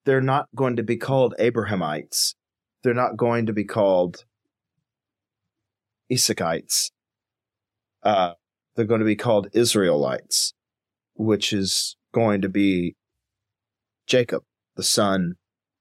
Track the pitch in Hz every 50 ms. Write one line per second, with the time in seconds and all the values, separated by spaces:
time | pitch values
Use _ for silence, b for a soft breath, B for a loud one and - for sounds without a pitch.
0 | - 139 135 131 131 135 135 123 - - - - 135 127 120 120 110 107 117 117
1 | - - 135 135 127 113 - - 107 123 117 117 101 98 104 92 85 76 76 76
2 | 71 - - - - - - _ _ _ _ _ _ _ _ _ - 127 117 123
3 | 127 - 113 110 127 117 117 117 117 110 107 107 101 - - 113 101 98 95 90
4 | 90 87 87 - - _ _ _ _ _ _ _ _ _ _ _ _ _ _ _
5 | _ _ _ _ _ _ _ _ _ _ _ _ _ _ _ _ _ _ _ _
6 | _ - 127 123 - - 107 - 95 82 85 78 - - - - - - _ _
7 | _ _ _ _ _ _ _ _ _ _ _ _ _ _ _ _ _ _ _ _
8 | - 104 104 95 92 87 85 _ _ _ _ _ _ _ - - 113 107 117 110
9 | 110 107 104 104 - 120 110 104 92 - - 113 120 117 - 110 95 85 78 73
10 | 69 64 65 - - - - - - - - _ _ _ _ _ _ _ _ _
11 | _ _ _ - 110 110 107 101 - - 107 98 95 92 - - - - - _
12 | _ _ - 107 117 110 104 98 95 95 92 101 101 98 95 90 87 85 - _
13 | _ _ _ _ _ _ _ _ _ _ _ _ _ _ _ _ _ _ _ _
14 | _ - 127 127 120 - - 71 - _ _ _ _ _ _ - 95 - - 120
15 | 104 101 95 95 90 85 87 - _ _ _ _ _ _ _ _